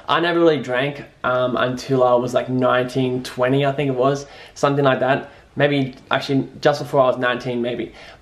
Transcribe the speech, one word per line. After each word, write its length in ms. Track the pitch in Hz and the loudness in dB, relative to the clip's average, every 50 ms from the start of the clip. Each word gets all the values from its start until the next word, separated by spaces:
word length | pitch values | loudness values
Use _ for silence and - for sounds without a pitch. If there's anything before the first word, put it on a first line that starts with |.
| - - | -6 -2
I 120 | 139 160 | -2 0
never 200 | 170 175 170 170 | 0 0 0 2
really 200 | 170 165 156 135 | 4 4 2 2
drank, 420 | 120 127 123 123 139 147 139 - - - - _ - | -2 -4 -2 -2 -2 -4 -6 -10 -14 -18 -14 _ -4
um, 340 | 123 127 127 127 127 117 - | -2 0 0 0 -2 -2 -2
until 460 | 123 127 127 123 - - 135 127 123 | -2 -2 -4 -6 -4 -2 2 2 4
I 100 | 123 123 | 4 4
was, 220 | 123 123 120 123 | 2 2 0 -2
like, 140 | 127 120 - | -2 -2 0
nineteen, 760 | 127 127 127 123 123 127 127 127 - 135 131 127 127 127 127 | -2 0 2 2 2 2 0 0 -2 -2 -2 0 -2 -4 -6
twenty, 420 | - - 127 123 127 135 139 143 | -8 -4 -2 0 2 2 2 2
I 60 | 139 | 0
think 180 | 135 143 147 139 | 0 -2 -2 -2
it 60 | 127 | 0
was, 320 | 123 127 139 143 139 - - - - - - - | 0 2 0 0 -2 -6 -12 -18 -20 -20 -20 -4
something 320 | - - 143 143 143 143 | 0 0 2 2 4 4
like 140 | 131 127 113 | 2 2 2
that. 320 | 131 127 139 - - - - - - _ _ | 2 0 0 0 -2 -8 -18 -20 -20 _ _
Maybe, 400 | 139 139 147 143 139 131 127 - - - - | 0 2 2 2 0 0 -2 -6 -12 -6 -4
actually, 360 | - 135 - - 139 135 131 - - - | -4 -4 -2 0 0 0 -2 -2 -8 0
just 220 | - 151 143 147 147 | 0 0 2 2 -4
before 180 | - 151 139 | -2 2 2
I 60 | 127 127 | 2 2
was 100 | 123 127 | 2 0
nineteen, 460 | 127 123 120 120 - 127 123 120 117 | 0 -2 -2 -2 -4 -6 -4 -4 -4
maybe. 280 | 123 120 117 - - - - - - - - | -4 -4 -6 -8 -10 -12 -18 -20 -20 -20 -20